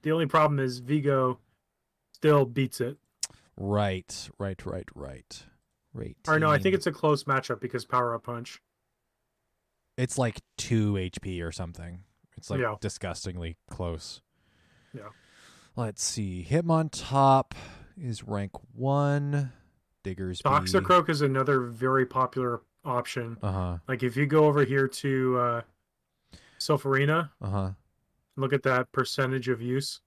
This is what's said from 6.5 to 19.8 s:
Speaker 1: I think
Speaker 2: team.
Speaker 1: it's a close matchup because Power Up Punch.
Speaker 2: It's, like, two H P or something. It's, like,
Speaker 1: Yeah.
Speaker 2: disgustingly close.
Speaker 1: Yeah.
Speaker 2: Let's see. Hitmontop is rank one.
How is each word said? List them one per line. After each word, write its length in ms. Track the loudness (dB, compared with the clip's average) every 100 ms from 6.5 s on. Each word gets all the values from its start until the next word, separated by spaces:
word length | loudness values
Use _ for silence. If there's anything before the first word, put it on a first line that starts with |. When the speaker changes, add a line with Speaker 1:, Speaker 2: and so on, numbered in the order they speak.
Speaker 1:
I 40 |
think 100 | 4
Speaker 2:
team. 100 | 4
Speaker 1:
it's 120 | 2 0
a 60 |
close 320 | 0 2 2
matchup 360 | 2 0 0 -6
because 240 | -4 -6
Power 300 | -2 0 0
Up 100 | -4
Punch. 360 | -6 -8 -10 -18 _ _ _ _ _ _ _ _ _ _ _ _ _ -4
Speaker 2:
It's, 220 | -2 0
like, 240 | -2 -2 _ -12
two 400 | 0 2 4 0
H 200 | -2 -6
P 180 | -8 -6
or 100 | -6
something. 480 | -6 -10 -10 -14 -14 -18 _ _ -20
It's, 140 | -6
like, 100 | -2
Speaker 1:
Yeah. 140 | -2 -2
Speaker 2:
disgustingly 760 | -6 -6 -8 -6 -8 -6 -8 -10 _
close. 500 | -6 -6 -6 -10 -18 _ _ _ _ _ _ _
Speaker 1:
Yeah. 160 | -18 -18 -20 _ _ -20 -20 _
Speaker 2:
Let's 300 | -6 -6 -4
see. 420 | -6 -4 -6 -6 0
Hitmontop 1040 | 0 2 0 0 -6 -2 4 8 6 4 -12 -18 -20 -20 -10
is 240 | -8 -8
rank 300 | -6 -4 -4 -10 -18
one. 800 | -4 0 2 2 0 0 -2 -2 -8 _ _